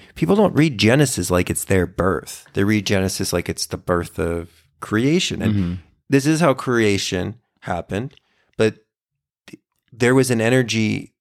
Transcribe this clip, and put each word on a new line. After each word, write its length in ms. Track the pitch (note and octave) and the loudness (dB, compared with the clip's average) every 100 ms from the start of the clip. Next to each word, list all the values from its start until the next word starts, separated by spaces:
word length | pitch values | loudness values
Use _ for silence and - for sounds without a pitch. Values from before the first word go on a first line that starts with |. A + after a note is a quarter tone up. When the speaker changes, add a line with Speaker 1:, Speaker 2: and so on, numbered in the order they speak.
| - - | -10 -6
Speaker 1:
people 200 | D#3+ G3+ | 0 2
don't 180 | G#3 - | 2 2
read 220 | D#3+ G#2+ | 0 2
Genesis 540 | G#2 C3+ C#3+ - F2+ | 4 4 2 0 0
like 180 | F2+ F2+ | 0 0
it's 160 | F2 - | -4 0
their 200 | F#2+ F2 | 0 0
birth. 580 | - F2+ E2 - - - | -2 -2 -2 -6 -18 -10
They 100 | - | -2
read 220 | G2+ G#2+ G2 | 0 0 0
Genesis 480 | G2+ F#2+ - G2 | 0 -2 -2 -4
like 160 | F2 E2+ | -4 -4
it's 160 | F2+ - | -6 -6
the 120 | E2+ | -8
birth 420 | - F2 E2+ - | -2 -2 -2 -4
of 300 | E2+ E2+ E2+ _ _ - | -4 -4 -8 _ _ -18
creation. 640 | - G#2+ C3 F3 - - | -4 0 2 0 -2 -2
And 120 | G2+ | -2
Speaker 2:
Mm-hmm. 200 | G#2 F2 F2+ - _ - | 0 -2 -6 -12 _ 0
Speaker 1:
this 160 | C3+ C3+ | 0 2
is 120 | D#3 | 2
how 140 | E3 | 2
creation 800 | B2+ - A#2+ G#2+ G2 - F#2 F#2 G#2+ _ _ | 0 0 0 2 0 -2 -4 -4 -8 _ _
happened, 520 | - F2 - F#2+ C3+ _ _ _ _ - | -8 -8 -6 -8 -8 _ _ _ _ 0
but 200 | A2 G#2+ _ _ _ _ _ _ - | 0 0 _ _ _ _ _ _ -20
th-, 120 | - _ _ _ | -20 _ _ _
there 220 | A2+ A#2+ C3 | -2 2 4
was 160 | B2 | 4
an 100 | A#2+ | 2
energy 720 | A2 C3 A#2 A2 G#2+ G2+ - _ | 2 2 2 0 0 -2 -6 _